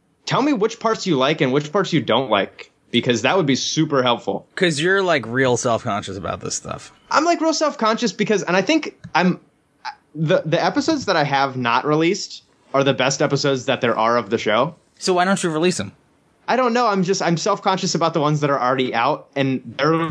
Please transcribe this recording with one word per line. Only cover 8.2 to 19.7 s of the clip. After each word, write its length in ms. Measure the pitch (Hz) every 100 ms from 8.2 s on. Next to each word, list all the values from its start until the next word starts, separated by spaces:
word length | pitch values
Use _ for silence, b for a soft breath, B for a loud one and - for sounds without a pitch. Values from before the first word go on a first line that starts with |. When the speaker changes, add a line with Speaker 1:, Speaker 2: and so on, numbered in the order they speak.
| 214 208
Speaker 1:
and 140 | 165 185
I 60 |
think 340 | 190 311 - - -
I'm, 260 | 160 180 - _ _ _ _ - - _
the, 280 | 151 156 185
the 180 | 160 165
episodes 420 | 170 285 269 302 208
that 100 | 170
I 80 |
have 320 | 139 135 139 127
not 280 | 120 120
released 580 | 147 156 170 185 - - - _ _
are 80 | 135
the 100 | 135
best 280 | 127 131 147
episodes 440 | 143 139 143 135 127
that 140 | 120
there 160 | 120 110
are 200 | 113 120
of 140 | 98
the 80 | 113
show. 360 | 110 110 156 - _ -
Speaker 2:
So 160 | -
why 100 | 180
don't 180 | 185 196
you 80 | 175
release 280 | 156 180 -
'em? 140 | 104 - _ _ _ _ -
Speaker 1:
I 60 |
don't 180 | 240 254
know. 140 | 240 233
I'm 160 | 196
just, 200 | 180 190
I'm 140 | 165 165
self-conscious 600 | 208 202 202 185 185 165
about 180 | 165
the 60 | 160
ones 200 | 147 151
that 100 | 147
are 100 | 139
already 340 | 123 131 127
out, 320 | 113 127 147 -
and 400 | 139 135 127 117